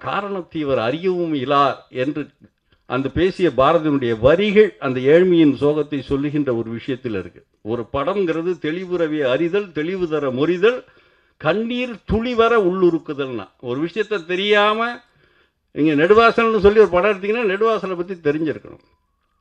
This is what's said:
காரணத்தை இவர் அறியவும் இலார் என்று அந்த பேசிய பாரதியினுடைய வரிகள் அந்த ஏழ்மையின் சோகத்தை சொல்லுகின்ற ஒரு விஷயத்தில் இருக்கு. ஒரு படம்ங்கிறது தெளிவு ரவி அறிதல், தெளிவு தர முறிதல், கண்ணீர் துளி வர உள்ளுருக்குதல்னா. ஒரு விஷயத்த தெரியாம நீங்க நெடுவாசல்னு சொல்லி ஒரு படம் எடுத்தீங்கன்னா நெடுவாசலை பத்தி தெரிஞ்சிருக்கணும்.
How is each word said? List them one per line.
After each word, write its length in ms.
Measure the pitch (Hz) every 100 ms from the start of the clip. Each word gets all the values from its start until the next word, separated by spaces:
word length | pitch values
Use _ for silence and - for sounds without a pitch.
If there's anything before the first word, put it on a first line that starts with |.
| 131
காரணத்தை 520 | 160 202 196 165 165
இவர் 160 | 143 127 110
அறியவும் 500 | 151 185 180 170 147
இலார் 360 | 123 143 139 117 - 127
என்று 200 | 131 151 139 _ - _ _ _ -
அந்த 180 | 123 135 147
பேசிய 320 | 180 185 175 123
பாரதியினுடைய 540 | 139 165 156 143 120 113
வரிகள் 440 | 123 170 208 202 214 - 139
அந்த 120 | 127 127
ஏழ்மையின் 420 | 160 185 170 151 120
சோகத்தை 380 | 143 151 147 143 127
சொல்லுகின்ற 420 | 139 143 147 135 113
ஒரு 80 | 113
விஷயத்தில் 420 | 117 - 123 123 101
இருக்கு. 200 | 87 - _ _ 104
ஒரு 100 | 120 110
படம்ங்கிறது 580 | 139 143 196 180 160 170 170
தெளிவு 320 | 156 170 185 175
ரவி 180 | 165 151 135
அறிதல், 340 | 135 170 196 202 151
தெளிவு 300 | 156 190 175
தர 180 | 156 139 123
முறிதல், 380 | 156 175 202 254 - _ _ _ _ -
கண்ணீர் 540 | 147 190 226 247 247 220 -
துளி 220 | 208 233 233
வர 180 | 226 233 185
உள்ளுருக்குதல்னா. 760 | 190 175 165 143 139 135 120 92 _ 127
ஒரு 100 | 127
விஷயத்த 360 | 170 220 208 208 160
தெரியாம 580 | 180 208 208 208 220 233 247 _ _ _ _ _ _ _
நீங்க 200 | - 151 143
நெடுவாசல்னு 600 | 170 214 233 226 226 220 196
சொல்லி 160 | 214
ஒரு 80 | 202 175
படம் 160 | 196
எடுத்தீங்கன்னா 340 | 196 196 226 220
நெடுவாசலை 440 | 190 220 214 190 180
பத்தி 160 | 175 185 151
தெரிஞ்சிருக்கணும். 560 | 151 160 107 - - _ _ _ _ _ _